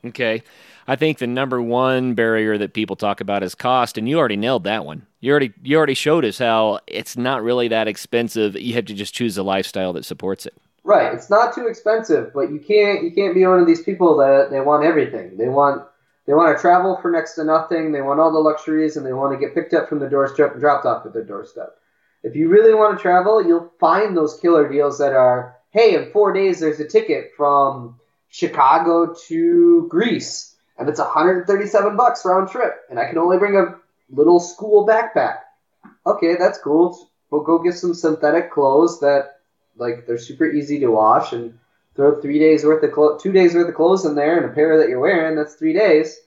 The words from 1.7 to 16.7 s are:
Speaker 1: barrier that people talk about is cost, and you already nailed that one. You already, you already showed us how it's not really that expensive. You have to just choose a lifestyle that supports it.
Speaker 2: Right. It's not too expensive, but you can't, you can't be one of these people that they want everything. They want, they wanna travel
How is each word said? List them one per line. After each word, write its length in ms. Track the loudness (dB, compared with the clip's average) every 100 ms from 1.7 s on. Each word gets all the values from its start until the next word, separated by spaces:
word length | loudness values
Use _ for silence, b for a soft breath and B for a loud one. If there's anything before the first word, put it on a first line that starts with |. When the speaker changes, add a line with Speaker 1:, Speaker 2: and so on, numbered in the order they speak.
| -2 0 0 -2
Speaker 1:
barrier 420 | -2 0 0 0 -2
that 140 | -4
people 240 | -6 -6 -4
talk 240 | -4 -4
about 220 | -4 -4
is 120 | -6
cost, 440 | -6 -2 0 -2 -4
and 100 | -4
you 100 | -2
already 180 | -2 -2
nailed 280 | -2 -4
that 200 | -4 -6
one. 220 | -8 -14 _ _
You 120 | -2
already, 200 | 0 -2 _
you 140 | -2 0
already 180 | 0
showed 300 | -2 0 0
us 140 | 0 -2
how 420 | -2 0 0 -2 -8
it's 300 | -12 -12 -8
not 260 | -6 -4
really 260 | -2 -2 0
that 200 | -2 -2
expensive. 680 | -6 -4 -4 -4 -2 -4 -4
You 180 | -6
have 120 | -6 -6
to 80 |
just 200 | -10 -12
choose 220 | -6 -6 -4
a 60 |
lifestyle 500 | -4 -4 -4 -6 -6
that 100 | -6
supports 420 | -12 -10 -8 -8 -12
it. 80 | _ _ _
Speaker 2:
Right. 280 | 0 2 2
It's 160 | -6 0
not 260 | 0 0
too 120 | -2 -8
expensive, 680 | -4 -2 -2 0 -2 -2
but 180 | -6 -6
you 80 | -8
can't, 440 | -2 2 2 0
you 80 | -4
can't 240 | -2 0
be 100 | 2
one 160 | 4 4
of 60 | 4
these 160 | 2
people 340 | -2 0 2 4
that 300 | 4 4 2
they 120 | 0
want 220 | 0 2
everything. 520 | 2 2 -2 -6 -12 -6
They 120 | -2
want, 340 | 2 0 0 -10 _ _ _
they 80 | 0
wanna 240 | 2 4 2
travel 420 | 2